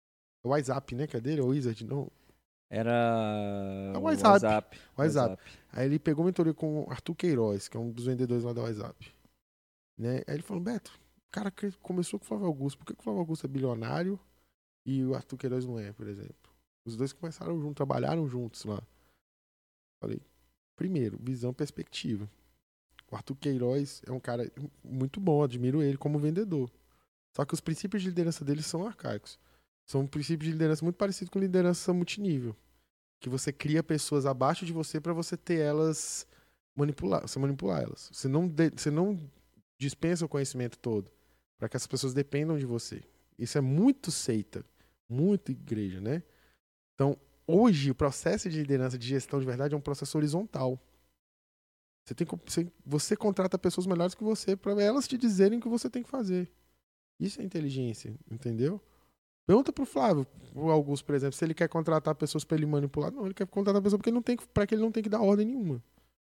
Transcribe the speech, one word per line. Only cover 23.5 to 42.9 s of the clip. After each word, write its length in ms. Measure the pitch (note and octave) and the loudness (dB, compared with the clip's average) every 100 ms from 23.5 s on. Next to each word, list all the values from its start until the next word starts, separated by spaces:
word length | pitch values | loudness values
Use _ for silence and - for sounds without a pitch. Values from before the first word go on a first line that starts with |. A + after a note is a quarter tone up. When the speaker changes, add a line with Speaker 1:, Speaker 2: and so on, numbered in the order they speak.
| C3 B2 C3+ C#3 - - | 0 2 0 -2 -8 -10
Speaker 1:
é 60 | |
um 80 | B2+ | -8
cara 320 | B2 A#2+ A#2+ - C#3 - | -6 -4 -6 -8 -14 -14
muito 360 | - C3 C3+ G#3 | -10 -4 -4 0
bom, 240 | F#3+ D3 | 2 4
admiro 380 | C#3+ B2 B2 D3 | 2 2 0 2
ele 160 | C#3+ C#3 | 2 2
como 220 | D3 D3+ | 0 0
vendedor. 520 | D3+ E3 G#3+ D#3+ B2 - _ _ _ _ _ - | 0 0 -2 -2 -4 -8 _ _ _ _ _ -4
Só 100 | C#3+ | -2
que 80 | |
os 80 | E3 | -2
princípios 400 | - D#3+ G3 G#3 | -2 -4 -2 -2
de 60 | F#3 | -2
liderança 340 | F3 E3 D#3+ | 0 0 0
dele 180 | C#3+ D3 | -2 -2
são 240 | D3+ E3 G3+ | -2 -6 -6
arcaicos. 540 | - C#3 G#2 - - _ _ _ _ _ | -8 -6 -6 -8 -20 _ _ _ _ _
São 160 | C3+ C#3 | -2 0
princípios 420 | D3+ C#3+ E3 D#3 | -4 -2 -2 -2
de 40 | |
liderança 320 | D#3+ D#3+ D#3 | 2 2 2
muito 140 | E3 F3 | 0 0
parecidos 320 | G3+ F#3+ F3 | -2 -2 -4
com 100 | G3 | -2
liderança 540 | F#3+ F#3 F3+ F3 - | 2 4 4 2 2
multinível. 600 | F3+ F3 - G3+ C#3+ A#2+ G#2+ _ _ _ _ _ _ | 0 0 -2 0 0 -2 -8 _ _ _ _ _ _
Que 80 | A#2+ | -6
você 220 | C3 - | -4 -4
cria 280 | C#3 D3 D#3 | -4 0 0
pessoas 440 | D#3+ D#3 - D3 C#3 | 2 -2 2 2 2
abaixo 400 | C3 C3 E3 F3 | 2 2 2 -2
de 80 | |
você 260 | E3 D#3 D#3 | -4 -4 -4
pra 140 | D#3 | -4
você 220 | E3 E3+ F3 | -4 -4 -6
ter 220 | - E3+ | -2 2
elas 680 | D3 D3+ D#3+ D#3 - - - - _ _ _ - | 2 2 2 0 -4 -8 -10 -20 _ _ _ -2
manipular, 440 | D3 C#3+ F3+ F3 | 0 0 0 0
você 180 | - - | 0 -2
manipular 420 | C#3 C#3 F#3 F3 | -2 -2 -2 -2
elas. 280 | A#1 - - | -2 -8 -16
Você 140 | - C3+ | -8 -2
não 200 | C#3 F3+ | 0 0
de-, 240 | D3+ E3 - | 2 2 2
você 160 | D#3 | -2
não 280 | D3 F#3+ G3 D3 - _ _ _ _ | 0 0 -2 -8 -18 _ _ _ _
dispensa 460 | C#3 - E3 F3 E3 | -6 -2 -2 0 -2
o 40 | |
conhecimento 480 | C#3+ C3+ B2+ A#2+ - | -2 -4 -2 -6 -4
todo 320 | B2 G#2+ F#2+ _ _ _ _ _ | -2 -2 -2 _ _ _ _ _
pra 120 | A2+ | -6
que 60 | C3 | -4
essas 100 | - | -4
pessoas 260 | C3 C3+ | -2 -2
dependam 440 | B2+ C#3 C#3+ D#3 D#3 | 0 0 0 0 0
de 80 | C3+ | 0
você. 360 | A#2 - | -4 -4